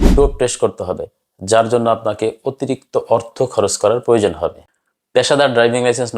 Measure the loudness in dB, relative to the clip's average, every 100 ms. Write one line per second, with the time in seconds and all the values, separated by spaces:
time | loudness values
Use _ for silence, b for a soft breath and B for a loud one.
0 | 4 4 2 0 -4 -2 -2 -2 -8 -8
1 | -10 _ _ -10 0 2 2 0 0 -2
2 | -4 -4 -4 -4 -8 -6 -4 -6 _ -4
3 | 0 -2 -2 -4 -4 -2 -2 0 0 0
4 | 2 2 2 -2 -6 -8 _ _ _ _
5 | _ -2 2 2 2 2 2 2 0 -2
6 | -4